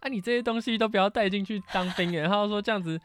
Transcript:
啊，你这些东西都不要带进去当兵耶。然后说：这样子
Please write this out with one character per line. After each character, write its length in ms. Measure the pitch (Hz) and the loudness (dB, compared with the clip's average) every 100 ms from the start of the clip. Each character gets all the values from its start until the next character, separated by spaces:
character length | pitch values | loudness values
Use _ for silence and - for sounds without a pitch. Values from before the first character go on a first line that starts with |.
啊， 80 | 269 | -4
你 120 | 247 | -4
这 100 | 208 | 0
些 100 | 240 | 0
东 200 | 240 226 | 0 -2
西 160 | 233 226 | 0 0
都 100 | 226 | 2
不 100 | 214 | 4
要 120 | 196 | 2
带 200 | 226 202 | 2 0
进 140 | 202 | 0
去 180 | 196 214 - | -2 -4 -2
当 180 | 190 185 | -2 -2
兵 180 | 180 175 | 0 0
耶。 100 | 170 | 0
然 100 | 156 | 2
后 160 | 208 208 | 2 2
说： 140 | 208 | 0
这 100 | 208 | 0
样 100 | 214 | -2
子 180 | 170 160 | -2 -6